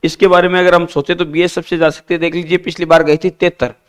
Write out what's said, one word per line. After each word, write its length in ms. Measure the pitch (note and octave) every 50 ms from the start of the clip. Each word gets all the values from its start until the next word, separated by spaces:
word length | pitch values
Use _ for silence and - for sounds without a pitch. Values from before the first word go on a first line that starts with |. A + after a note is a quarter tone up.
| -
इसके 240 | E3 - - G3+ F#3+
बारे 200 | F3+ F3+ F3 F3+
में 100 | F3+ F3+
अगर 140 | F3+ F3+ F3
हम 120 | F3 E3+
सोचे 280 | D#3+ - D3+ C#3+ - F3
तो 100 | E3+ F3
बीएसएफ 400 | D3+ D3 D#3 F3 F3 - F3+ D#3+
से 120 | - F3+ E3
जा 120 | E3 D#3+
सकती 240 | D3 - _ _ F3
है। 60 | E3+
देख 140 | E3 E3+ D#3+
लीजिए, 240 | F#3 E3+ D#3 F3 F3+
पिछली 280 | F3+ - D#3+ - E3+
बार 160 | D#3+ E3 E3
गई 140 | D#3+ D3 D3+
थी 140 | D#3+ - F#3
तिहत्तर 440 | E3+ _ F3+ F3 E3+ _ E3+ D3+ - _ _